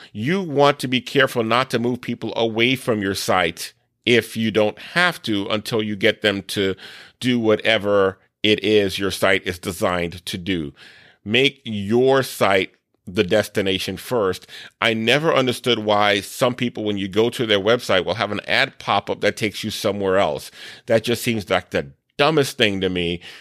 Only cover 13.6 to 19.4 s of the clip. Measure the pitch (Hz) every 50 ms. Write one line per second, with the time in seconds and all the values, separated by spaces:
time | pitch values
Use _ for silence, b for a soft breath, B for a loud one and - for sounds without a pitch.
13.6 | 98 95 95 92 - - 95 87 - - 127 120 101 92 90 - - B B B
14.6 | B B B - - 117 113 113 110 113 123 147 156 165 143 135 131 127 120 -
15.6 | - 127 117 107 104 107 104 104 104 104 101 101 92 - - - 135 123 123 -
16.6 | 123 120 - - 110 104 104 98 95 101 90 107 113 120 117 - 123 110 104 101
17.6 | 95 107 117 123 - - 101 92 82 80 87 113 110 101 104 98 - - 92 117
18.6 | 135 - - - - - 107 101 - - 101 - - 104 104 -